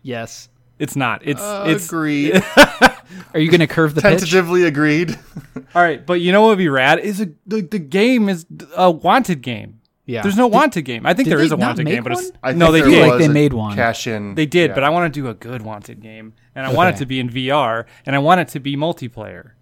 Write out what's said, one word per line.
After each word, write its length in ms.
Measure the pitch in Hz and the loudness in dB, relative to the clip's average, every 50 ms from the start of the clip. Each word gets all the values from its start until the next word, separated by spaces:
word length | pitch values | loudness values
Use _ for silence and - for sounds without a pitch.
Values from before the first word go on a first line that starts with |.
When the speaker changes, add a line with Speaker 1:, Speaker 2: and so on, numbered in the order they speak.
Speaker 1:
Yes. 480 | _ 139 120 113 113 - - - - _ _ _ _ _ _ _ | _ -10 -10 -10 -10 -12 -16 -20 -20 _ _ _ _ _ _ _
Speaker 2:
It's 160 | 143 139 - | -10 -6 -4
not. 260 | 139 131 120 107 - - | -2 -2 -2 -2 -4 -6
It's, 160 | 151 143 120 | -6 -6 -6
Speaker 3:
Uh, 240 | - - - 101 - | -6 -8 -8 -6 -2
Speaker 2:
it's 180 | 160 160 202 175 | -2 -2 -2 -4
Speaker 3:
agreed. 580 | 165 170 165 156 151 147 143 143 156 175 190 - - | -8 -6 -6 -4 -2 -2 -2 -2 0 0 0 -2 2
Speaker 2:
<laughs> 840 | - 254 285 - - - 240 247 - - _ _ 180 185 - _ - | 4 4 4 4 4 2 2 2 2 -2 _ _ -20 -20 -20 _ -2
Speaker 1:
Are 60 | 165 | 0
you 120 | 156 165 | 2 4
gonna 160 | 175 175 160 | 4 2 2
curve 260 | - - 165 160 151 147 | 0 0 0 0 0 0
the 60 | 156 | 2
pitch? 180 | - 202 160 185 | 2 2 2 2
Speaker 3:
Tentatively 440 | 190 156 175 190 180 165 180 180 180 | 0 2 2 2 2 2 2 2 2
agreed. 520 | 165 143 143 151 151 147 160 175 160 - - _ - _ 156 - | 2 2 0 0 2 2 0 0 -4 -6 -10 _ -20 _ -20 -20
<laughs> 100 | _ _ 131 - _ _ | _ _ -18 -18 _ _
Speaker 2:
All 60 | 175 175 | 2 2
right, 200 | 170 147 - 135 | 2 0 -4 -4
but 120 | 147 180 175 | -4 -4 0
you 100 | 175 180 | 0 2
know 100 | 185 208 | 4 6
what 60 | 220 226 | 6 4
would 80 | 214 | 4
be 120 | 185 190 156 | 2 2 0
rad 300 | 135 131 127 139 156 170 | 2 2 4 2 2 2
is 220 | - 208 202 185 | 0 -6 -4 -4
a, 80 | 220 165 151 _ _ | -6 -8 -8 _ _
the, 160 | 185 214 220 | -6 -6 -6
the 180 | 190 151 214 208 | -6 -4 -8 -8
game 480 | 156 135 143 190 214 247 262 240 214 196 | -8 -4 0 0 2 2 2 2 2 0
is 160 | 190 165 165 _ 156 156 170 _ 170 | -2 -4 -8 _ -20 -20 -20 _ -2
a 140 | 180 185 185 | 2 2 2
Wanted 520 | 170 147 - 175 208 262 233 - 175 135 | 2 2 0 2 2 2 2 -2 -6 -6
game. 380 | 117 127 120 104 104 101 104 _ _ _ _ _ _ | -6 -10 -10 -10 -12 -16 -20 _ _ _ _ _ _
Speaker 1:
Yeah. 160 | - 120 113 | -8 -8 -4
Speaker 2:
There's 140 | 104 202 190 | -4 -2 0
no 140 | 220 254 240 | 2 2 2
Speaker 1:
Did, 40 | 202 | 4
Speaker 2:
Wanted 260 | 254 302 294 - 180 | 2 2 2 -2 -6
game. 240 | 143 123 120 113 107 | -8 -6 -10 -4 -2
I 80 | 143 165 | 0 0
think 120 | 202 269 | 0 0
Speaker 1:
did 60 | 160 | 0
Speaker 2:
there 60 | 175 143 | 2 2
Speaker 1:
they 60 | 156 | 2
Speaker 2:
is 60 | 156 156 | 0 0
a 40 | |
Speaker 1:
not 100 | - 202 | -2 -2
Speaker 2:
Wanted 180 | 247 247 - 156 | -2 -2 -4 -4
Speaker 1:
make 80 | - 190 | -4 -4
Speaker 2:
game, 100 | 240 220 | -4 -4
but 80 | - | -6
it's 120 | 349 359 - | -6 -6 -6
Speaker 1:
one? 80 | - - - - | -10 -12 -8 -6
Speaker 3:
I 80 | 131 165 | -4 0
Speaker 2:
no, 180 | 170 170 160 | 4 4 6
Speaker 3:
think 140 | 160 165 147 | 6 6 6
Speaker 2:
they 60 | 131 | 6
Speaker 3:
there 80 | - 165 | 6 6
Speaker 2:
did. 20 | 151 | 6
Speaker 1:
Like, 80 | 156 | 6
Speaker 3:
was 80 | - - | 4 4
Speaker 1:
they 60 | 160 | 4
Speaker 3:
a 20 | 151 147 | 4 4
Speaker 1:
made 200 | 147 147 143 131 | 4 2 2 0
one. 220 | 113 107 107 101 | -2 -6 -6 -2
Speaker 3:
cash 300 | 117 117 117 110 - - | -2 -2 -2 -2 -4 -6
in. 280 | 123 113 107 104 101 98 | -8 -6 -6 -8 -8 -4
Speaker 2:
They 100 | 160 156 | -4 -4
did, 260 | 143 170 180 170 147 | 0 2 2 2 2
Speaker 3:
Yeah. 20 | 95 | 0
Speaker 2:
but 80 | 139 135 | 0 0
I 60 | 147 | 0
wanna 200 | 160 175 175 165 | 2 0 -2 -2
do 180 | 131 147 135 123 | -4 -6 -8 -8
a 40 | 110 | -10
good 280 | _ - 117 127 123 | _ -14 -14 -14 -12
Wanted 400 | 107 107 107 104 95 - 117 104 | -12 -12 -14 -14 -16 -20 -20 -20
game, 320 | 107 110 110 110 110 110 _ _ _ _ _ | -20 -20 -20 -20 -20 -20 _ _ _ _ _
and 100 | 127 135 | -10 -6
I 80 | 131 131 | -2 0
want 160 | 151 175 185 | 2 2 2
it 40 | 147 | 0
Speaker 1:
Okay. 60 | 98 | -2
Speaker 2:
to 60 | 139 | -8
be 140 | 123 131 131 | -6 -6 -6
in 100 | 123 123 | -6 -6
V 220 | 117 131 127 127 | -6 -6 -4 -2
R, 340 | 139 151 135 113 113 113 113 _ _ _ _ | 0 0 0 0 -2 -4 -6 _ _ _ _
and 100 | 139 135 | -4 -4
I 40 | 139 | 0
want 220 | 139 156 180 185 | 2 2 2 2
it 60 | 160 - | 0 -4
to 100 | - 151 | -8 -10
be 160 | 127 139 139 | -8 -6 -6
multiplayer. 760 | 139 151 170 170 - 135 117 _ 113 107 98 92 87 - 110 _ _ | -4 -4 -6 -6 -8 -12 -16 _ -14 -16 -16 -16 -18 -20 -20 _ _